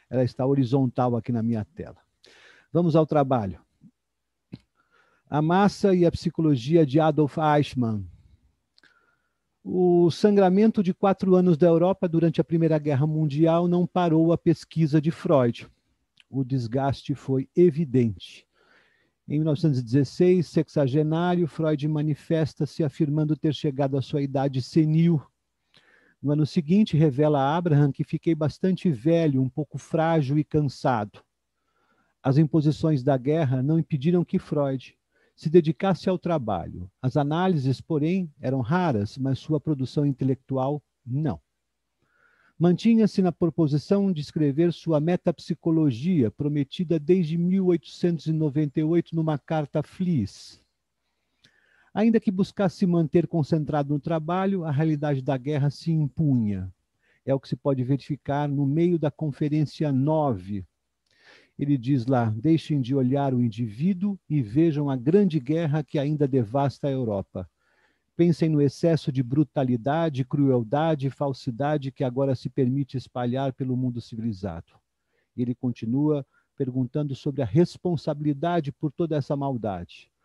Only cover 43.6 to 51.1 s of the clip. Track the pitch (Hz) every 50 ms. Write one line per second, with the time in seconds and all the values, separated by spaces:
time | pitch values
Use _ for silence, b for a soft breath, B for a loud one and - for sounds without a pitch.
43.6 | 165 143 151 143 - - 202 202 196 196 180 151 139 - - 165 151 143 131 151
44.6 | 170 175 160 - - 165 160 147 151 170 180 - - 180 160 - - - 165 -
45.6 | - 170 160 160 156 143 113 110 143 185 185 151 113 104 - - 143 147 147 147
46.6 | 135 - - - 185 151 170 156 147 147 180 190 170 151 165 170 170 180 185 196
47.6 | 185 180 175 165 - - - - - 175 170 - - 160 160 156 156 147 127 151
48.6 | 156 139 - 160 156 156 170 170 - - 165 165 160 156 151 131 _ - 165 156
49.6 | 147 - - 156 143 - - - 185 180 170 131 101 - - - - - - _
50.6 | _ _ _ _ _ _ _ _ _ _